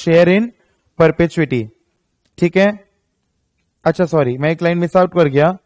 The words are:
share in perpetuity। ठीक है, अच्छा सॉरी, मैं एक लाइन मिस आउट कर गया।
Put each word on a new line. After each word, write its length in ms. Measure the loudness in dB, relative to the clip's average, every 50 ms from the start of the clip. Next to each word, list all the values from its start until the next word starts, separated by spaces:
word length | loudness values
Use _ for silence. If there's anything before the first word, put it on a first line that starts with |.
| 0
share 240 | 0 2 4 4 4
in 220 | 2 2 0 -4 -8 _ _ _ _ _ _ _ _ 0
perpetuity। 640 | 2 2 2 0 -2 -2 -2 -2 -2 -2 -2 -4 -6 -6 -12 _ _ _ _ _ _ _ _ _ _ _ _
ठीक 200 | -4 -4 -2 2
है, 100 | 2 2 0 0 -4 _ _ _ _ _ _ _ _ _ _ _ _ _ _ _ _ _ _ _ _ -4
अच्छा 200 | -4 -2 -2 -2
सॉरी, 320 | -2 -2 -2 -2 -2 -2
मैं 120 | -4 -4 -4
एक 100 | -2 -2
लाइन 160 | -2 -2 -2
मिस 180 | -2 -2 -2 0
आउट 160 | 0 0 0 0
कर 140 | 0 0 0
गया। 280 | 2 0 0 0 -2 -4 _